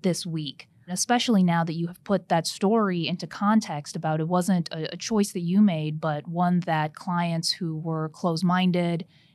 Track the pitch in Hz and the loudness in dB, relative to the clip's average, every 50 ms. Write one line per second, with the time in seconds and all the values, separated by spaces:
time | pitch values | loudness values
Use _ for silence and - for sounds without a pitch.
0 | - 190 165 - - 180 160 160 151 139 - - - _ _ _ _ - 180 185 | -2 -2 -2 -2 -4 -6 -6 -6 -6 -8 -10 -14 -18 _ _ _ _ -8 -6 -4
1 | - - 240 240 240 - 233 196 185 175 170 170 165 170 156 170 170 170 175 - | 0 0 0 0 2 2 4 4 4 4 4 2 0 0 -2 -4 -4 -6 -8 -8
2 | - - 202 180 185 - 175 165 160 - - - - 190 226 226 214 196 180 175 | -4 -2 -2 0 0 2 0 0 0 0 -2 0 2 2 4 4 2 2 0 0
3 | 165 123 180 175 - 156 - - 202 202 220 220 214 - 165 147 147 - - 175 | -2 -2 -4 -4 -6 -8 -6 -2 2 4 4 4 2 0 -4 -6 -6 -8 -8 -4
4 | 165 156 156 156 160 165 180 180 175 190 190 180 160 - - 165 156 - - 170 | -2 -2 0 0 0 0 0 0 2 2 2 0 0 -2 -6 -8 -8 -8 -8 -8
5 | - - 233 214 202 202 - 190 170 170 180 196 214 202 170 156 156 156 156 156 | -6 -2 0 0 0 0 -2 -4 -2 2 4 6 6 6 4 2 -2 -4 -4 -2
6 | - 160 147 147 147 175 165 170 180 175 180 175 170 - 165 156 151 156 151 - | -2 -2 -4 -4 -6 -6 -2 0 2 2 2 2 2 0 0 0 0 -2 -4 -8
7 | - - 175 175 175 170 165 165 160 - - - 190 165 160 156 160 165 160 160 | -6 -4 -2 0 0 0 -2 -2 -2 -2 -4 -4 -4 -6 -6 -4 -4 -4 -2 -2
8 | 156 156 156 - - 180 165 160 180 175 175 185 185 185 175 175 175 170 170 165 | -4 -4 -6 -4 -2 -2 0 2 2 2 2 4 2 2 2 2 2 0 -2 -2
9 | 175 _ _ _ _ _ _ | -4 _ _ _ _ _ _